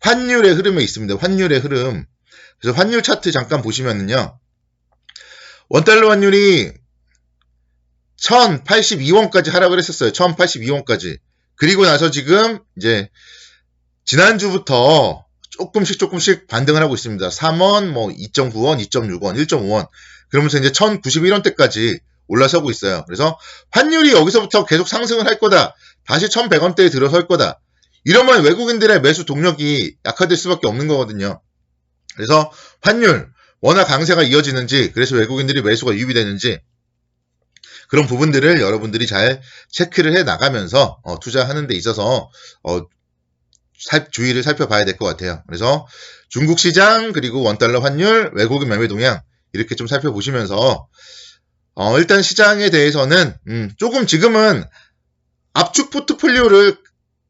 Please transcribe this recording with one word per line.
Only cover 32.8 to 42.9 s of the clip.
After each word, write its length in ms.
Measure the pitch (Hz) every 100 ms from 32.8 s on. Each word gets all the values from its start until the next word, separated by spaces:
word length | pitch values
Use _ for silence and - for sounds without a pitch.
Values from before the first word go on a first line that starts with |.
환율, 480 | 196 226 220 123 - _ _ _
원화 240 | 127 190 180
강세가 380 | 139 165 170
이어지는지, 680 | 135 143 143 131 123 139 98
그래서 220 | 113 127 123
외국인들이 460 | 110 131 135 139
매수가 320 | 107 113 127
유입이 200 | 101 127
되는지 460 | 120 104 98 120 85 _ _ _ _ _ _ _ _ _ _ _ - _
그런 200 | 147 143
부분들을 520 | 123 156 139 147 170
여러분들이 480 | 95 110 107 113 120
잘 340 | 101 117 135 - - _
체크를 460 | - 175 - 160 180
해 60 |
나가면서, 760 | 143 82 135 123 87 127 113 -
어, 160 | - 82
투자하는 480 | - 127 127 151 147
데 80 | 92
있어서, 540 | 110 104 104 127 - _ - _
어, 180 | - 87 85